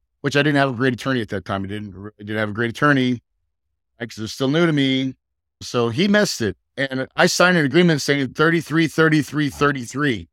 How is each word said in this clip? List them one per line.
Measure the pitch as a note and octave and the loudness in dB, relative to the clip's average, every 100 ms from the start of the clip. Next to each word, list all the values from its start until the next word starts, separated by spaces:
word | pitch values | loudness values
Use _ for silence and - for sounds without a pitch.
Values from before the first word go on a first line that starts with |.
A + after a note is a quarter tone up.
| _ _ | _ _
which | C#3 C#3+ | -2 0
I | |
didn't | D3 C#3+ | 2 2
have | C#3 | 2
a | |
great | A2+ C3 | 0 -2
attorney | A#2+ C3+ B2+ | -2 -2 -4
at | G#2 | -4
that | G#2 | -6
time. | - G2 | -6 -6
I | G2 | -6
didn't, | G#2 G#2 | -10 -12
I | F#2 G#2 - | -14 -18 -16
didn't | G#2 G#2+ | -8 -4
have | G#2+ | -4
a | |
great | G#2 A#2 | -2 -4
attorney, | A2 D3 C#3 B2+ B2 _ _ _ _ _ _ _ - | 0 2 2 2 -2 _ _ _ _ _ _ _ -14
right, | A#2 | -12
'cause | - | -10
it | |
was | A2 | -10
still | - C3+ | -4 -2
new | D3+ F3 | 2 2
to | |
me. | D3+ C3+ C3 C3 B2+ _ _ _ - | 2 2 0 -2 -6 _ _ _ -18
So | - B2 A#2 | -6 -2 0
he | A2+ G3+ | 0 2
missed | G#3 G3 - | 4 2 0
it. | G#2+ - _ - | -4 -4 _ -8
And | C3+ C3 C3+ | -6 -4 -6
I | - E3+ | 2 2
signed | - F3+ F3 | 4 4 4
an | |
agreement | C#3+ D3+ F3+ D3+ | 2 4 4 2
saying | - C#3+ C3 | 0 -2 -2
thirty-three, | B2+ D#3+ E3 - D#3 D#3 | 0 2 2 0 0 0
thirty-three, | - D#3+ D#3 C3 C#3+ D3 | 2 4 4 0 -2 -4
thirty-three. | - C#3+ C#3 A#2+ C3 D3 G#2+ E2 | 0 0 0 -6 -4 -2 -2 -6